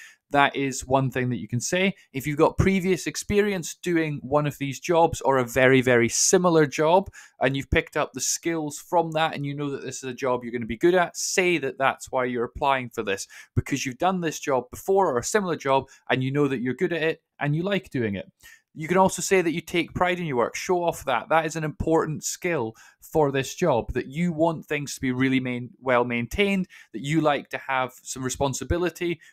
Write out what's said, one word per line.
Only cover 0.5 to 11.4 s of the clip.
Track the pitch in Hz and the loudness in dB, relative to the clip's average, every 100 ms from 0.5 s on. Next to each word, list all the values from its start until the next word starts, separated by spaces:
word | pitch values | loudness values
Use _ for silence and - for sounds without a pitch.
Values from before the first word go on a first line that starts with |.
is | 139 139 127 - | 2 -4 -4 0
one | 131 131 | 0 2
thing | 131 127 | -2 -2
that | 120 | -4
you | 107 | -4
can | 120 | -6
say. | - 180 190 - _ | -2 0 0 -2 _
If | 135 143 | -8 -4
you've | 147 | 2
got | 160 - | 2 4
previous | 190 190 180 180 - | 2 2 2 0 -2
experience | - - 208 208 190 147 - | -6 0 2 2 0 -6 -8
doing | 180 165 160 143 | 0 0 0 -4
one | 123 147 147 | 0 0 0
of | - | -2
these | 139 127 | -6 -6
jobs | - 165 165 - | 0 4 4 2
or | - 135 | 2 2
a | 120 | 2
very, | 135 131 131 | 4 6 6
very | 123 120 117 | 6 4 4
similar | - - 190 180 165 147 | 2 2 4 4 4 4
job, | 139 156 180 202 - - - | 2 4 4 2 -8 -16 -2
and | 131 139 | -2 -2
you've | 131 | 0
picked | 170 156 156 | -2 0 -4
up | 143 | -4
the | 131 | -4
skills | - - 170 165 151 147 | -4 -2 -2 -2 -4 -8
from | - 175 165 | -2 0 0
that | 156 160 | 0 -2
and | - 143 | -2 -6
you | |
know | 143 143 | -4 -6
that | 139 | -6
this | 131 127 | -8 -10
is | 131 | -10
a | |
job | 123 135 123 | -4 -2 -2
you're | 120 | -4
gonna | 120 113 | -6 -6
be | 117 | 2
good | 175 180 | 4 4
at, | 170 - | 2 -2
say | - - | -4 0